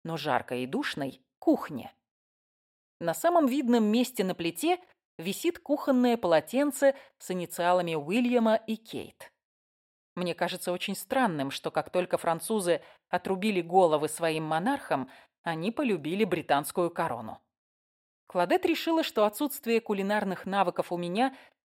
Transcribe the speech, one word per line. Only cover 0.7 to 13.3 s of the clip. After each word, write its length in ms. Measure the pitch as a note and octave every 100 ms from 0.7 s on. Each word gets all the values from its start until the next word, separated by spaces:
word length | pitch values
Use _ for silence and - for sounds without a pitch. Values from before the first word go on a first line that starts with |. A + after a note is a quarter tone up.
| A3+ D4 - C3+ - _ _
кухне. 540 | - C#4+ - C3+ - _ _ _ _ _ _ _ _ _ _ -
На 140 | E3+
самом 320 | D#3+ E4 F4 C#4
видном 380 | C#4 A#3+ A#3+
месте 380 | G#3+ A#3 A#3+ -
на 120 | F#3+
плите 440 | F3 E3+ - D#4+ F4+ _ _ _ -
висит 400 | E3+ - E4 E4+
кухонное 580 | - D4 - B3+ B3 A#3
полотенце 760 | F#3 D#3+ D3+ B3 D4 - C#4 C4+ - _
с 120 | -
инициалами 640 | F#3 E3+ - F3 F3+ E3+
Уильяма 600 | D#3+ C#3+ A3+ A#3+ A#3+ A3+
и 220 | G#3+ - A3
Кейт. 560 | - C3 - - - _ _ _ _ _ _ _ _
Мне 200 | - F3+
кажется 360 | E3 F3 F3+ -
очень 240 | F3+ -
странным, 560 | G3 - C4 A#3 D#3 C3+
что 200 | - D#3+
как 200 | D#3 -
только 280 | F3+ F3+ E3+
французы 640 | F3 E3 - A3 F3 D3+ - - -
отрубили 520 | F3+ -